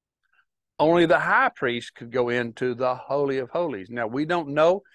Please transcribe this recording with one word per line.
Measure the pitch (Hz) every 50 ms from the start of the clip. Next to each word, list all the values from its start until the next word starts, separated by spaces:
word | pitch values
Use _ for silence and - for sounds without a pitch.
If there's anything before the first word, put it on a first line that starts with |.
| _ _ _ _ _ _ _ _ _ _ _ _ _ _ _ -
Only | 151 160 170 175 170
the | 160 170 147
high | 160 175 202 240 269 240 -
priest | - 143 123 120 117 - - _
could | - 120 117
go | 117 127 123 120
into | 120 123 117 117 113 - 131 127 120
the | 120 127 127 127
Holy | 123 - - 135 143 143 139 135 135
of | 123 -
Holies. | - 170 175 156 117 95 92 117
Now, | 120 120 117
we | 110 123 139 156
don't | 156 180 175 151 139
know | 143 151 156 170 185 202 _ _